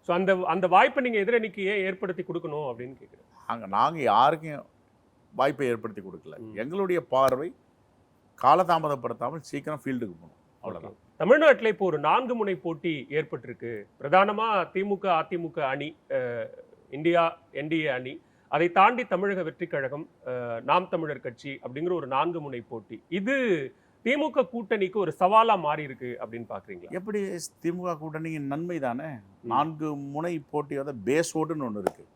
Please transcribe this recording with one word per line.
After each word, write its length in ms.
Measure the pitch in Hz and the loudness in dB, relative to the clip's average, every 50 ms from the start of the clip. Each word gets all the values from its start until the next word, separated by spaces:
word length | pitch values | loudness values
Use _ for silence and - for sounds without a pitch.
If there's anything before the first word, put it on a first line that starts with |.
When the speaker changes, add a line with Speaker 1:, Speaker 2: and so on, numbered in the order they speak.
Speaker 1:
So 140 | _ - 170 | _ 2 2
அந்த, 180 | 180 190 185 190 180 180 - 160 | 4 6 4 4 4 2 0 2
அந்த 120 | 190 185 | 2 4
வாய்ப்பை 360 | 175 175 196 247 285 - 277 254 | 6 8 8 8 8 4 0 0
நீங்க 160 | 247 226 208 | 0 0 0
எதிரணிக்கு 420 | 196 185 240 233 220 214 - 208 196 185 214 | 2 2 2 0 0 -2 -6 -4 -2 -2 0
ஏன் 120 | 202 185 | 0 -2
ஏற்படுத்தி 380 | 190 190 190 220 185 180 180 180 | -2 -4 -4 -6 -6 -6 -6 -8
கொடுக்கணும் 440 | - 165 165 160 160 147 151 151 131 | -6 -6 -6 -6 -6 -6 -6 -6 -6
அப்படின்னு 260 | 120 107 123 127 131 120 - | -8 -8 -10 -12 -12 -18 -20
கேக்குறேன். 260 | _ - _ _ _ _ - - | _ -20 _ _ _ _ -14 -8
Speaker 2:
நாங்க, 180 | - 110 117 104 98 95 | -8 -6 -6 -6 -2 2
நாங்க 240 | 104 123 147 165 160 | 2 2 2 2 2
யாருக்கும் 680 | 135 110 101 110 127 147 165 156 160 160 147 139 - _ _ _ _ _ _ _ _ _ _ _ _ _ - | 2 4 6 8 6 6 4 0 -6 -10 -12 -12 -14 _ _ _ _ _ _ _ _ _ _ _ _ _ -2
வாய்ப்பை 340 | 104 131 143 147 127 139 | 2 2 2 2 0 0
ஏற்படுத்தி 360 | 123 120 113 - 113 101 104 92 95 | 0 0 -2 -4 -10 -10 -10 -14 -14
கொடுக்கல. 280 | - 82 _ 80 76 | -16 -16 _ -18 -18
Speaker 1:
ம். 160 | - 113 110 107 | -16 -16 -12 -8
Speaker 2:
எங்களுடைய 460 | 98 113 143 175 202 196 185 180 170 131 _ 131 | -8 -8 -6 -2 -2 0 0 0 -2 0 _ 2
பார்வை 340 | 127 135 135 127 127 151 180 - _ _ _ _ _ _ _ _ _ _ _ _ _ _ _ _ - | 4 4 4 4 2 -2 -8 -10 _ _ _ _ _ _ _ _ _ _ _ _ _ _ _ _ 2
காலதாமதப்படுத்தாமல் 1000 | - 127 151 175 185 165 175 165 156 151 143 123 117 123 117 - 120 127 156 160 - - | 6 6 6 6 6 4 2 2 2 -2 -2 -2 -4 -8 -6 -4 -6 -6 -6 -8 -12 -8
சீக்கிரம் 280 | - 143 139 151 151 143 - | -8 -8 -6 -6 -8 -6 -6
ஃபீல்டுக்கு 320 | 139 131 123 117 98 85 | -6 -4 -4 -6 -8 -10
போகணும், 260 | 82 85 82 _ _ _ _ _ _ | -16 -20 -20 _ _ _ _ _ _
அவ்வளவுதான். 300 | - 95 92 85 - 82 | -12 -10 -10 -10 -14 -16
Speaker 1:
ஓகே. 140 | - _ _ _ _ | -18 _ _ _ _
தமிழ்நாட்டுல 520 | _ - 196 262 302 320 302 254 196 226 220 | _ 2 4 4 6 6 6 6 6 2 -2
இப்போ 160 | 208 - 196 | 0 0 0
ஒரு 140 | 180 151 147 | 0 0 2
நான்கு 340 | 143 151 180 233 262 226 247 | 2 2 2 2 2 -2 -2
முனை 180 | 226 214 196 185 | -2 -2 -2 -4
போட்டி 360 | - - 170 160 143 - 175 156 139 117 - | -4 -4 -8 -8 -4 -4 -4 -4 -4 -6 -4
ஏற்பட்டிருக்கு. 640 | 139 151 151 151 - 139 - 127 117 _ - 117 117 104 101 _ _ _ | -4 -4 -4 -4 -8 -12 -10 -14 -14 _ -10 -10 -10 -10 -12 _ _ _
பிரதானமா 480 | 143 147 170 185 196 208 208 208 220 226 214 190 165 - - | -2 4 6 6 6 4 2 -2 0 0 2 0 0 -2 -4
திமுக, 320 | 180 196 202 196 185 - 190 170 160 | -4 -2 -2 -4 -2 0 2 2 2
அதிமுக 400 | 160 - 180 170 170 156 - 165 | 0 -2 -4 -6 -6 -6 -4 -2
அணி, 280 | 147 131 131 143 143 151 156 _ _ _ | -2 -2 -2 -4 -6 -8 -10 _ _ _
அ, 80 | 139 131 127 120 120 117 110 - - - - - - _ _ _ | -4 -2 -2 -2 -4 -6 -8 -8 -12 -18 -20 -20 -20 _ _ _
இந்தியா, 320 | - 143 156 170 170 170 165 165 - - _ _ | -10 0 2 4 4 4 4 2 0 -6 _ _
என் 160 | - 139 143 | -8 -8 -4
டி 120 | 156 165 160 156 | -2 -2 -2 0
ஏ 20 | |
அணி, 260 | 147 127 127 127 127 147 - _ _ _ _ _ | 0 -2 -2 -6 -8 -12 -14 _ _ _ _ _
அதை 240 | _ 143 151 170 175 | _ 0 2 2 4
தாண்டி 320 | 170 190 190 220 247 233 247 | 6 8 8 8 6 2 -2
தமிழக 380 | - 190 180 196 202 196 185 170 | -2 -2 0 0 0 -2 -2 -4
வெற்றி 240 | 160 - _ 175 | -6 -6 _ -8
கழகம், 380 | 170 - 147 135 127 139 147 165 - _ _ - | -4 -4 -4 -4 -4 -6 -8 -10 -12 _ _ -8
அ, 60 | 127 127 123 123 120 117 117 117 | -8 -6 -6 -4 -6 -6 -6 2
நாம் 240 | 131 151 180 185 180 | 4 4 4 4 0
தமிழர் 340 | - 170 160 151 143 131 - | -4 -4 -2 -4 -6 -6 -8
கட்சி 280 | 131 120 _ - 143 135 135 - | -10 -10 _ -12 -12 -12 -10 -12
அப்படிங்கிற 300 | 123 123 147 160 180 180 | -10 -8 -4 -2 -2 -2
ஒரு 140 | 165 143 | -2 -2
நான்கு 340 | 127 131 135 156 170 170 165 | 0 0 2 2 2 0 -4
முனை 200 | 147 143 131 120 | -6 -8 -10 -10
போட்டி. 360 | 110 _ 123 113 104 _ 113 110 _ _ | -10 _ -14 -14 -12 _ -18 -18 _ _
இது 260 | 160 190 190 240 277 269 254 233 180 156 135 127 - _ _ _ _ _ _ | -4 -2 0 0 0 2 2 2 0 0 -2 -8 -12 _ _ _ _ _ _
திமுக 380 | 226 269 294 311 311 - 294 247 254 - | 0 0 2 0 2 2 0 0 0 -4
கூட்டணிக்கு 460 | 233 226 - 233 208 196 180 - 214 190 | -10 -4 -2 0 0 0 -2 0 -2 -2
ஒரு 100 | 156 151 - | -2 0 2
சவாலா 360 | 185 185 208 220 226 226 214 185 | 2 6 8 6 8 6 4 2
மாறி 240 | 160 147 143 151 151 | 2 -2 -2 -2 -4
இருக்கு 280 | 131 135 - 127 123 120 - | -10 -10 -10 -8 -10 -8 -8
அப்படின்னு 280 | 117 110 113 117 117 - 113 | -10 -10 -10 -12 -10 -8 -10
பாக்குறீங்களா? 380 | 98 - 110 98 87 87 - - 185 | -10 -10 -12 -16 -16 -14 -10 -10 -8
Speaker 2:
எப்படி 220 | 185 214 208 208 196 190 175 170 160 - _ _ - | -6 -4 -4 -4 -4 -4 -6 -8 -10 -12 _ _ -4
திமுக 340 | 170 170 180 180 180 170 | -4 -4 -2 -4 -4 -4
கூட்டணியின் 500 | 151 156 160 147 160 160 160 160 151 143 139 139 | -4 -8 -8 -8 -6 -6 -6 -6 -6 -4 -4 -4
நன்மை 260 | 151 170 175 175 160 | -4 -4 -4 -4 -2
தானே. 300 | 135 123 120 131 151 160 | -2 -2 -2 -4 -6 -10
Speaker 1:
ம். 400 | 139 110 101 - - _ - 120 120 | -10 -12 -14 -20 -20 _ -4 0 2
Speaker 2:
நான்கு 420 | 131 147 160 160 151 156 156 147 | 2 2 2 -2 -6 -6 -6 -6
முனை 400 | 143 143 139 139 147 160 175 175 156 139 _ | -6 -8 -8 -6 -4 -4 -4 -4 -6 -8 _
போட்டி 260 | - 147 147 143 147 | -4 -4 -4 -2 -4
வந்து 180 | 139 139 147 139 113 95 | -6 -4 -6 -8 -4 0
பேஸ் 280 | 113 135 160 165 - - 160 | 2 4 4 2 2 0 -2
ஓட்டுன்னு 280 | 156 156 165 151 139 117 | -2 -2 -2 -4 -4 -4
ஒண்ணு 140 | 104 104 92 | -4 -2 -2
இருக்கு 200 | - - - - _ _ | -4 -4 -4 -20 _ _